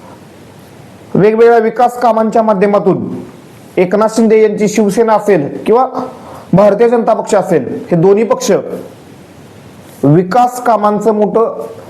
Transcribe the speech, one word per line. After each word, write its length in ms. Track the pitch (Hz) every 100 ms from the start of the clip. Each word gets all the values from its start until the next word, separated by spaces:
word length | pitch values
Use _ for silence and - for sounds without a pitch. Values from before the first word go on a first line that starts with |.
| - - - - - - - - - - - -
वेगवेगळ्या 440 | 202 220 233 233
विकास 400 | 220 220 240 240
कामांच्या 420 | 240 220 220 226
माध्यमातून 640 | 220 202 202 208 190 147 104 - - - - - - -
एकनाथ 300 | 180 202 214
शिंदे 320 | 220 226 220
यांची 260 | 214 180 202
शिवसेना 460 | - 208 196 220
असेल 340 | 208 208 185 139 - -
किंवा 220 | 226 254 - 254 - - - -
भारतीय 360 | 170 208 190 233
जनता 240 | 233 220
पक्ष 220 | 214 - 208
असेल, 500 | - 160 120 131 -
हे 60 | 175
दोन्ही 260 | 185 202
पक्ष 280 | 220 - - 170 - 92 - - - - - - - - - - - -
विकास 580 | 139 156 180 247 247 247
कामांचं 500 | - 214 208 208 208
मोठं 520 | 214 202 220 226 - - - -